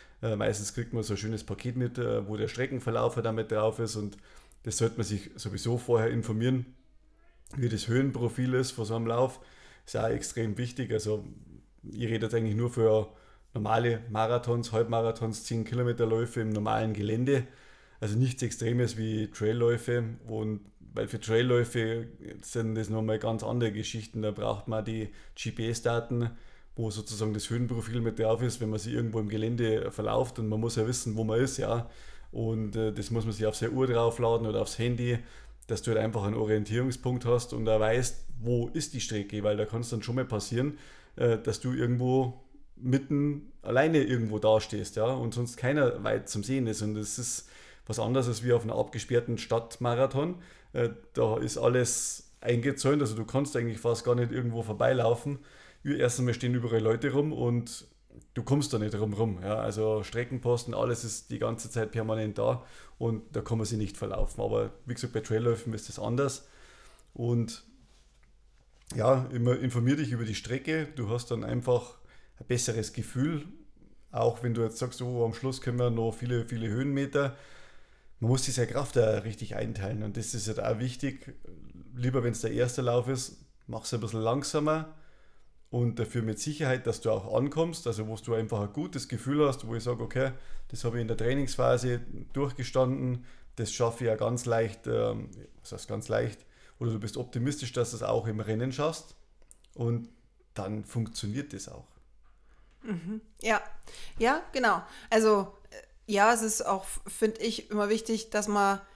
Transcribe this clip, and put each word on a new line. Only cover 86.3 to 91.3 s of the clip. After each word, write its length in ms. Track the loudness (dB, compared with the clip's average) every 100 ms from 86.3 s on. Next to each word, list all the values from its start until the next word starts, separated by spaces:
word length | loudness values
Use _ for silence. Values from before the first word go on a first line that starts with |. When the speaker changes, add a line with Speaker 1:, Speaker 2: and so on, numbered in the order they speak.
| -2
Speaker 1:
Sicherheit, 460 | -6 -2 0 0 0
dass 160 | -2
du 100 | 0
auch 220 | 0 0 0
ankommst, 520 | 2 0 0 -2 -4
also 200 | -4 -4
wo 80 | -6
du 160 | -2
einfach 260 | -2 0 -2
ein 120 | -2
gutes 340 | -4 -6 -6 -6
Gefühl 400 | -6 0 4 4
hast, 180 | 2 -6
wo 100 | -4
ich 80 |
sag, 160 | -4 -4
„Okay, 300 | -2 0 -2 -2 -8 -8 -6
das 160 | -4
habe 140 | -2 -2
ich 40 |
in 60 | -2
der 100 | 0
Trainingsphase 840 | 2